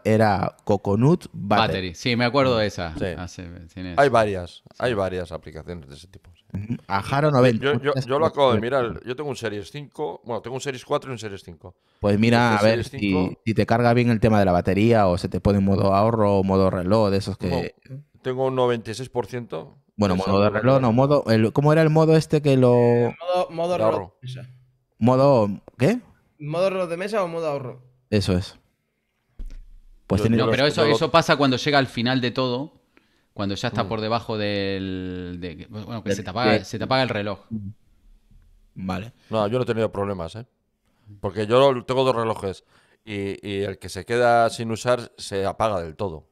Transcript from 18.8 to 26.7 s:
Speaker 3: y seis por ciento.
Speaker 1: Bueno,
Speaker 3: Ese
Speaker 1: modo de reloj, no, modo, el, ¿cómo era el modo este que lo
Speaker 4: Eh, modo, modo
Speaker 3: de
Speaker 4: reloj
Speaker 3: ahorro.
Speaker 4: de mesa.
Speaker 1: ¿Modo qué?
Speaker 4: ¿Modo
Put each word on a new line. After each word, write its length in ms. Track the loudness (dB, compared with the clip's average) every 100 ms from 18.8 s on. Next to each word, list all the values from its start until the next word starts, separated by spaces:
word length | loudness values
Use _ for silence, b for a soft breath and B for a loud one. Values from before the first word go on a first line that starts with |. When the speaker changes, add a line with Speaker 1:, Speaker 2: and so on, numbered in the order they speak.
| -6
Speaker 3:
y 40 |
seis 140 | -10 -6
por 180 | -6 -6
ciento. 520 | -8 -10 -12 -12 _ _ -2
Speaker 1:
Bueno, 180 | 0
Speaker 3:
Ese 160 | 0 0
Speaker 1:
modo 120 | 2
de 80 | 2
reloj, 300 | 2 2 4
no, 120 | 4
modo, 320 | 4 4 2 2
el, 260 | 2 2
¿cómo 200 | 2 4
era 100 | 4
el 80 | 4
modo 260 | 4 6 4
este 240 | 4 0
que 160 | 4 4
lo 160 | 6
Speaker 4:
Eh, 440 | 6 6 4 2 -2
modo, 300 | -2 -2 -2
modo 220 | -4 -2
Speaker 3:
de 60 | 2
Speaker 4:
reloj 160 | 2
Speaker 3:
ahorro. 240 | 0 -4 _
Speaker 4:
de 60 | -16
mesa. 200 | -14 -16 -20 _ _ _ _
Speaker 1:
¿Modo 480 | 2 4 4 4 2 -2 -12 -2
qué? 240 | 0 0 -6 _ _ _
Speaker 4:
¿Modo 320 | -8 -2 -2